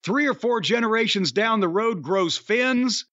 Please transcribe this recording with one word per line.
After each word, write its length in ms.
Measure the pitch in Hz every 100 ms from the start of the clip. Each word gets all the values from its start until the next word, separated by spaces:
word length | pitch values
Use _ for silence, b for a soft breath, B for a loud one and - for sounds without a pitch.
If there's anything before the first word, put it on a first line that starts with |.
three 240 | - 254 294
or 80 | 240
four 260 | 240 233
generations 680 | 156 233 233 220 226 202 170
down 280 | 127 220 220
the 80 | 185
road, 360 | 180 226 208
grows 340 | 139 190 175 147
fins 680 | - 220 254 247 247 214 -